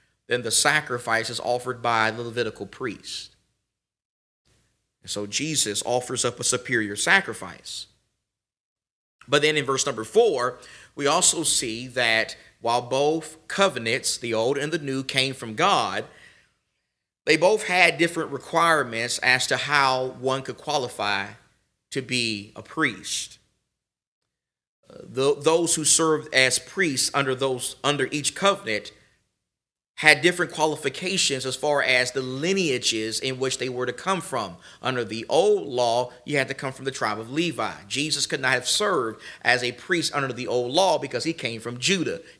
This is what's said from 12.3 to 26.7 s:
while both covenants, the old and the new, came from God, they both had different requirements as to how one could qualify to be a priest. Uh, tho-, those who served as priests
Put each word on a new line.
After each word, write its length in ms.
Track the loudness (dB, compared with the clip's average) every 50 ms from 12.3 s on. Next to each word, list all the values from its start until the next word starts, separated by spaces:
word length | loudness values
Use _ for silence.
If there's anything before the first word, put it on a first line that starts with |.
| -6 -14 -20 -20 _ _
while 200 | -2 0 0 0
both 680 | 0 0 0 2 2 2 0 0 -4 -10 -16 -18 _
covenants, 680 | -4 0 2 2 2 2 0 -2 -2 -2 -2 -2 -4 -4
the 160 | -4 -4 -2
old 240 | 0 0 2 2 0
and 160 | 0 -2 -4
the 60 | -4 -4
new, 260 | -4 -4 -6 -4 -4
came 300 | -2 0 0 0 0 -2
from 200 | -8 -10 -8 -2
God, 520 | 0 0 2 2 2 0 -2 -4 -6 -8 -10 -14 -20 -20 -20 -20 _ _ _ _ _ _ _ _ _ _ _ _ _ _ _ _ _ 2
they 100 | 4 4
both 280 | 6 6 4 4 2 0
had 340 | 0 4 4 4 4 4 4
different 320 | 2 0 0 -2 -6 -6
requirements 880 | -6 -10 -6 -2 2 4 4 4 4 2 2 0 -4 -4 -4 -4 -4 0
as 280 | 2 2 4 4 2 0
to 100 | -2 -2
how 560 | 0 2 4 4 6 4 4 2 0 -4 -6 -4
one 220 | -2 -2 -2 -2
could 160 | -4 -8 -10
qualify 680 | -10 -6 -4 -2 -2 -2 -4 -4 -4 -2 -2 -2 -2 -4 -6 -12 -18 _ _ _ _ _ _ _ _ _ -8
to 100 | -6 -6
be 520 | -4 -2 -2 -2 0 -2 -4 -6 -8 -14 -16
a 60 | -18
priest. 760 | -18 -8 -2 0 0 0 0 -4 -8 -6 -6 -6 -6 -8 -14 -20 _ _ _ _ _ _ _ _ _ _ _ _ _ _ _ _ _ _ _ _ _ _ _ _ _ _ _ _ _ -20
Uh, 140 | -20 -20
tho-, 320 | -18 -8 -2 0 2 2 2
those 400 | 2 4 4 4 4 4 2 0
who 100 | 2 2
served 500 | 4 4 4 4 4 2 2 0 2 4
as 240 | 4 6 6 4 0
priests 520 | -4 -4